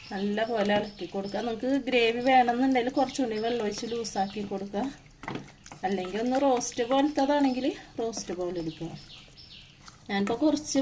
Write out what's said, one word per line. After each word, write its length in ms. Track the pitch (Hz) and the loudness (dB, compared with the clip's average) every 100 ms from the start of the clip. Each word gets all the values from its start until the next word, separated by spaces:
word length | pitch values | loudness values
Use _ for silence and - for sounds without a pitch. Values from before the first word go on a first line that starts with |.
| - | -10
നല്ല 240 | 196 202 208 226 | -4 -2 0 0
പോലെ 180 | 226 202 208 | 0 2 2
ഇളക്കി 260 | 208 - 175 196 | 0 -8 -8 -6
കൊടുക്കുക. 240 | 196 208 233 | -6 -4 -4
നിങ്ങൾക്ക് 220 | 220 254 277 262 | -2 0 0 2
ഗ്രേവി 320 | 247 226 240 254 | 4 4 2 6
വേണമെന്നുണ്ടെങ്കിൽ 640 | 262 240 240 269 254 240 277 | 6 6 4 4 4 2 0
കുറച്ചുകൂടി 360 | 254 - 240 214 226 | 0 0 -2 -2 -2
വെള്ളം 160 | 240 208 | -2 -2
ഒഴിച്ച് 200 | 202 226 | -4 -6
ലൂസാക്കി 480 | 233 220 208 196 214 202 | -6 -4 -2 -2 -4 -6
കൊടുക്കുക, 340 | 196 202 202 269 - - - - - - - - - 185 | -6 -4 -4 -4 -8 -18 -16 -12 -10 -12 -20 -20 -6 -4
അല്ലെങ്കിൽ 320 | 190 185 202 247 | -2 -4 -2 0
ഒന്ന് 140 | 262 277 | 2 4
റോസ്റ്റ് 360 | 247 - - 233 | 2 0 -2 2
പോലത്തതാണെങ്കിൽ 720 | 269 294 294 269 294 269 254 269 - - - | 2 2 2 2 4 2 2 -2 -4 -8 -6
റോസ്റ്റ് 320 | 226 202 - 180 | -4 -4 -6 -4
പോലെ 180 | 180 180 | -4 -4
എടുക്കുക. 280 | 160 156 165 156 - - - - - - - - - - - | -6 -8 -10 -10 -16 -20 -20 -20 -20 -20 -20 -20 -20 -16 -4
ഞാനിപ്പോൾ 280 | 202 208 233 | -2 0 2
കുറച്ച് 380 | 302 302 - 277 | 2 2 0 2